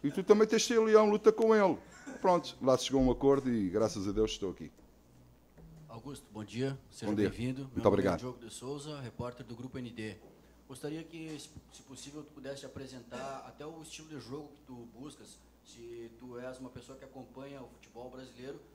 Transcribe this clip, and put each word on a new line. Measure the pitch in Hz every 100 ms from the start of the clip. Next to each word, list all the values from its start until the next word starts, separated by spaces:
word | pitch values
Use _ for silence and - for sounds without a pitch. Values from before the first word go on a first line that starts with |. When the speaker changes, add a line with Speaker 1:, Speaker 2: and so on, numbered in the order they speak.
Speaker 1:
e | 143
tu | 190
também | 185 208 220
tens | 220
de | -
ser | 233
leão, | 220 214 214
luta | 208 220
com | 220 220 214
ele." | 196 139 - - - -
Pronto, | 190 175 - -
lá | 131 127
se | -
chegou | 135
a | 131
um |
acordo | 120 139 139 131
e | 117 95
graças | 98 110 110 95
a |
Deus | 104 110
estou | - 95
aqui. | 87 78 - - _ _ - - - _ - - - -
Speaker 2:
Augusto, | 113 131 135 -
bom | 107
dia, | 104 113 135 135 -
seja | - 107
Speaker 1:
Bom | 104
dia. | 98
Speaker 2:
bem-vindo. | 101 123 131
Speaker 1:
Muito | 135 117
Speaker 2:
Meu |
nome | 110
Speaker 1:
obrigado. | 98 95 87
Speaker 2:
é |
Diogo | 127 123
de | 113
Souza, | - - 143 143 147
repórter | 123 - 123 - 117
do | 117
Grupo | 127 135
N | 123
D. | 110 107 98 - - - - -
Gostaria | 127 147 160
que, | 160 165 160 147
se, | - - -
se | -
possível, | - 127 143 151
tu | 147
pudesse | 139 131 139 131
apresentar | - 131 127 117 123 135 135 120
até | -
o | 151 165
estilo | 156 - 156
de | 151
jogo | 113 143 143
que | - -
tu | 123 117 110
buscas, | 147 - 104 - - _
se | - 120 117 117 117 113
tu | 123 120
és | 127 127
uma | 127
pessoa | 127 120 131
que | 131
acompanha | 135 117 131 139 139
o | 120
futebol | - - 117 123
brasileiro. | 131 127 113 131 147 -